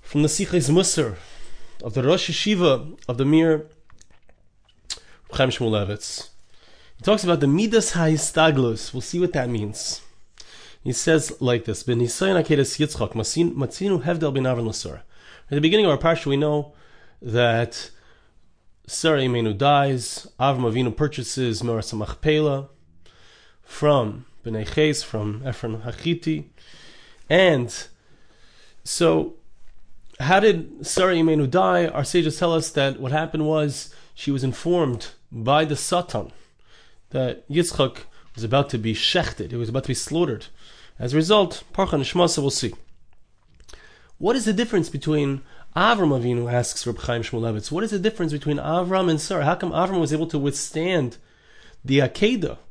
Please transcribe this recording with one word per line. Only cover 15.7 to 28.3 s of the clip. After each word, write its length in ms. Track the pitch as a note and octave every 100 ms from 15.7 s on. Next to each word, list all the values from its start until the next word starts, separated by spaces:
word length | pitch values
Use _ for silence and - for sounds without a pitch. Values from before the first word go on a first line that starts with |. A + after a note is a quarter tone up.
| G3+
of 60 | G3+
our 80 | C3+
Parsha, 280 | E3 E3 C#3+
we 100 | C#3
know 340 | D3 D3 D3 - - - - -
that 720 | - A#2 A#2+ A2+ A#2 - - - - - _ _ - _ _ _ -
Sarah 340 | - E3 D3+
Imenu 380 | C3 B2 A2+ G2
dies, 680 | C#3 C#3+ C#3 C3 - - - _
Avram 320 | C3 B2+ A#2+
Avinu 240 | A#2 B2 -
purchases 680 | D3+ C#3+ A#2+ - B2+ A2
Me'oras 300 | A#2+ A2+ A2
HaMachpelah 760 | A2 G#2 - D#3 D3+ D3+ C#3 C#3 - _ - - _ - _ - _
from 640 | - - D3 C#3+ A2 G#2+ - - -
Bnei 200 | G#2+ G#2+
Ches, 360 | - D3+ D3
from 400 | - A2 G#2 G#2+
Ephron 380 | C3 A#2 A#2 A2
Hachiti. 640 | A#2 A2+ E3 E3+ - D#3 C#3+ _ - - - - - - -
And 580 | D#3+ F#3 D3 A#2+ - - - _ - -